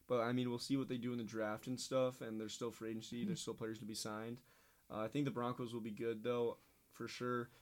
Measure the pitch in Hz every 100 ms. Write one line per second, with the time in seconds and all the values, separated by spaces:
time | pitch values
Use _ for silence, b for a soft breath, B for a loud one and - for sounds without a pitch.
0 | - 120 117 123 123 120 - 139 127 123
1 | 120 120 107 110 107 110 127 123 - 131
2 | 127 123 117 110 107 - 120 110 113 110
3 | 110 120 202 170 - 107 110 110 107 107
4 | 113 107 113 120 - - - _ _ 107
5 | 110 143 139 117 120 123 120 117 110 104
6 | 117 110 120 120 117 - - _ _ -
7 | 117 - 123 123 120 -